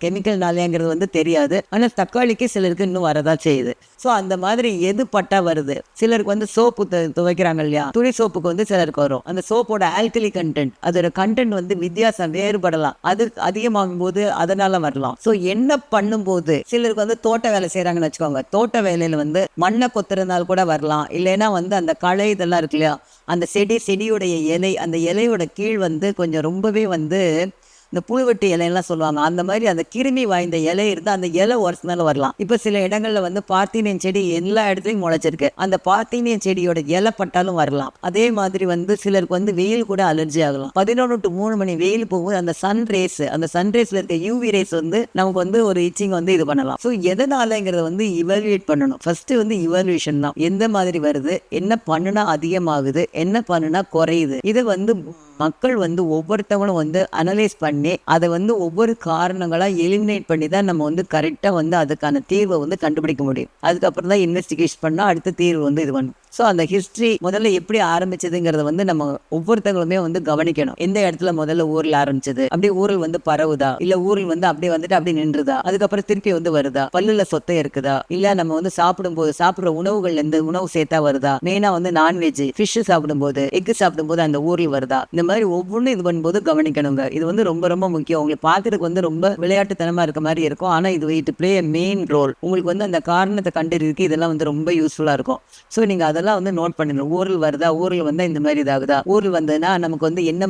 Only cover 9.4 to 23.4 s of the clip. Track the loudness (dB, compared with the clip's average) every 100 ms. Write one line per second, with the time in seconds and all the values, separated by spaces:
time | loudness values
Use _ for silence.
9.4 | 0 0 0 0 0 2 0 0 -2 -2
10.4 | -2 -2 -2 -2 -2 0 0 0 0 0
11.4 | 0 -2 -2 -2 -2 0 0 0 -4 -2
12.4 | -2 0 0 0 0 -2 -2 0 0 -2
13.4 | -4 -2 0 0 0 -2 -2 0 0 0
14.4 | 0 2 2 2 0 -2 -4 -2 0 0
15.4 | 0 0 2 0 0 0 0 0 0 0
16.4 | 0 0 0 0 0 0 -2 0 0 0
17.4 | 2 0 0 -2 0 0 0 -2 -2 -2
18.4 | -2 0 2 2 0 0 0 0 0 0
19.4 | -2 0 0 2 0 0 -2 -2 0 -2
20.4 | 0 -2 0 0 0 -2 -2 -2 0 2
21.4 | 2 0 -2 -2 0 0 0 2 2 0
22.4 | 0 0 0 0 0 0 -8 _ -4 -2